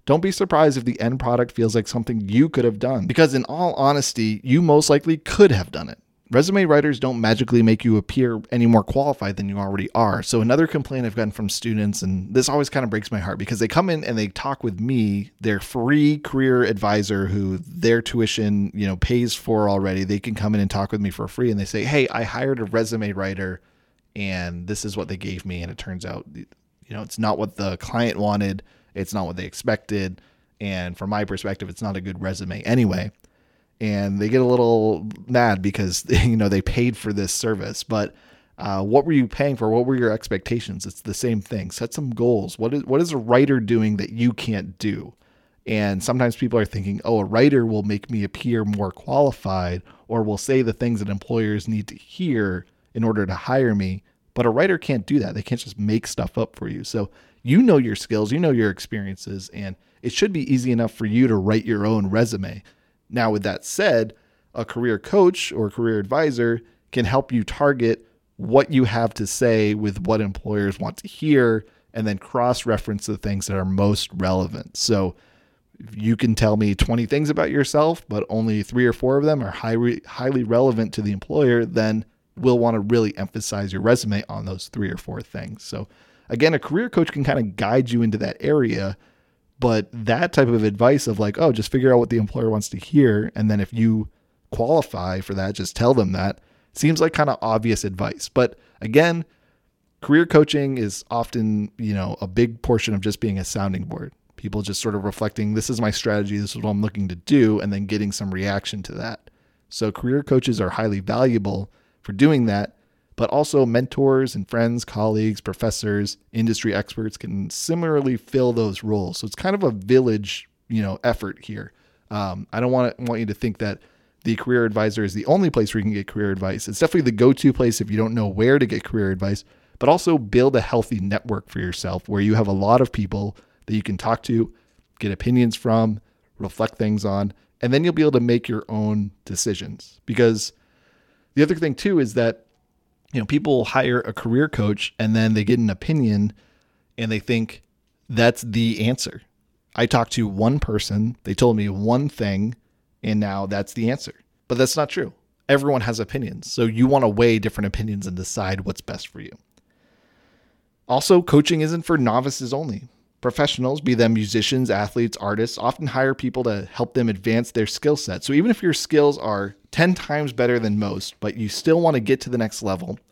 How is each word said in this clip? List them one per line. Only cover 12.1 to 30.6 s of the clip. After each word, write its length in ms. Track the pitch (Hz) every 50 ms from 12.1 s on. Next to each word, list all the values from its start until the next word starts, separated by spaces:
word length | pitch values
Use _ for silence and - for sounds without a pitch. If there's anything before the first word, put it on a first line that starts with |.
| 95 92 95 - 110
this 160 | 127 127 131
always 200 | 135 147 139 135
kind 140 | - 139 127
of 60 | 110
breaks 220 | 110 107 104 -
my 80 | 113 104
heart, 180 | 85 98 104
because 220 | 101 101 - 123 98
they 80 | 113
come 220 | 110 - 160 180 185
in 140 | 165 156 -
and 140 | - 117
they 120 | 110 107 98
talk 340 | - - - 139 135 - -
with 160 | 113 92 92
me, 520 | 110 127 135 120 110 104 101 101 101 - _ _
their 180 | - 110 104 95
free 580 | - - - 127 117 127 147 151 147 147 151 147
career 440 | 147 - - 135 131 131 127 123 123
advisor 640 | 120 110 95 107 101 104 107 101 98 104 98 98
who 300 | 95 98 104 98 95 95
their 440 | 90 - - - 170 135 117 117 117
tuition, 720 | 113 - - 120 110 107 - 113 107 104 104 101 101 - -
you 140 | 104 104
know, 80 | 95 92
pays 400 | 90 - - 123 123 120 113 -
for 340 | - - - 113 107 104 101
already. 340 | 101 98 98 95 92 95 95
They 160 | 92 101 101
can 140 | - 120 107
come 220 | - 107 107 107
in 60 | 104
and 100 | 98 95
talk 200 | - 101 98 -
with 100 | 113 104
me 80 | 101 95
for 180 | - - 113
free, 240 | - - - 127 120
and 80 | 107 101
they 60 | 98
say, 180 | - - 107 -
"Hey, 240 | 143 147 147 127
I 160 | - - 117 113
hired 360 | 107 - 120 131 135 135 120
a 60 | 110
resume 460 | 95 110 113 113 107 117 110 107 101
writer, 500 | 95 98 98 95 95 95 95 92 90 - _ _ _ _ _ _ _ _ _ _ -
and 500 | 104 101 98 92 90 87 87 87 87 87
this 200 | 92 104 - -
is 100 | 107 95
what 140 | 110 - 107
they 80 | 98
gave 280 | 87 90 104 92 87 -
me." 160 | 92 90 87
And 100 | 85 90
it 60 | -
turns 280 | - - 101 92 90 87
out, 200 | 90 - - - - -
you 640 | - - - _ _ _ _ _ _ _ - 110
know, 80 | 110 104
it's 160 | 87 - -
not 180 | 110 107 104
what 180 | - 107 101 -
the 220 | - 101 95 90
client 400 | - - - - 117 120 117 -
wanted. 460 | 98 104 104 104 101 101 98 98 101 - _ _ _ _ _ -
It's 180 | 98 95 - 104
not 140 | 101 92
what 80 | 82 87
they 100 | 92 90
expected. 760 | 92 - - - 123 107 - _ - 104 101 95 92 92 - _ _ _ _ _ _ _
And 380 | -